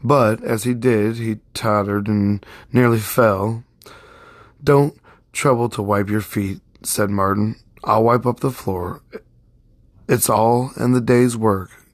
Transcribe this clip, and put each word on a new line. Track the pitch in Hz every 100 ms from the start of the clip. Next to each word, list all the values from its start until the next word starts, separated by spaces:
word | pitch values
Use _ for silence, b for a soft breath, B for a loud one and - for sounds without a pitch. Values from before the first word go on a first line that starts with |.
But | 120 139 113 110
as | - 113
he | 117
did, | 123 123 113 104 113
he | 113 110 _
tottered | - 113 107 101 104 101
and | 107 101 101 B B B
nearly | 123 123 117
fell. | 104 - 113 98 101 113 120 _ B B B B B B B B
"Don't | 143 143 143 - b b _
trouble | - 147 123 117
to | -
wipe | 101 101 101
your | 104
feet," | 104 - 98 98 _ _
said | - - 104
Martin. | 101 95 98 107 110 _ _
"I'll | - 110
wipe | 113 120 123
up | 120
the | 139
floor. | 123 - 92 90 90 _ - _ _ _ _ _ _ _ _ -
It's | 123 -
all | 107 113 120 127 -
in | 120
the | 127
day's | 117 123 123
work. | 117 110 98 92 - _